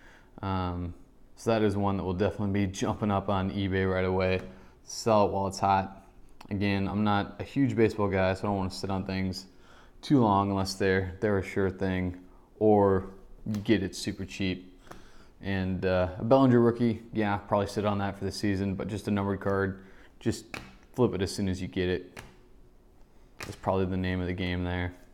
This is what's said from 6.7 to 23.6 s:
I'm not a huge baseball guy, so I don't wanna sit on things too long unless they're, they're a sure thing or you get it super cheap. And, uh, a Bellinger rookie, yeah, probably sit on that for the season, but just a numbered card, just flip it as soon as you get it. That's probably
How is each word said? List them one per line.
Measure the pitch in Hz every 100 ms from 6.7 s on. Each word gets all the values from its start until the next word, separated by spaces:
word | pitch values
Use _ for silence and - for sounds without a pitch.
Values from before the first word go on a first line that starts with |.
| 98 98
I'm | 101
not | 107 101 98 -
a |
huge | 95 139 135 107
baseball | 110 107 101
guy, | 95 92
so | 95
I |
don't | 104 101
wanna | 95
sit | - 98
on | 95 95
things | 95 95 92 - - - - - -
too | - 143
long | 113 98 98
unless | 98 98
they're, | - 98 92 92 87
they're | 110 98
a |
sure | 92 - 95
thing | 90 95 92 92 90 - - - -
or | 110 104 101 95 95 - - - -
you | 107
get | 104 104
it | 92 -
super | - 95 95
cheap. | - 98 90 - - - - - - - -
And, | 95 98 92 90 92
uh, | 92 90 -
a |
Bellinger | 113 135 135 123
rookie, | 117 117 120 110 -
yeah, | 107 104 101
probably | - 104 101
sit | - 104
on | 101
that | 98 98
for | 98
the |
season, | - 107 98 98 95
but | -
just | 104 -
a |
numbered | 104 98 95
card, | 98 98 98 95 - - - -
just | 117 - - - - - - -
flip | 117
it | 90
as | 92
soon | - 98
as | 92
you | 92
get | - 90
it. | 90 - - - - - - - - _ - - - - -
That's | -
probably | -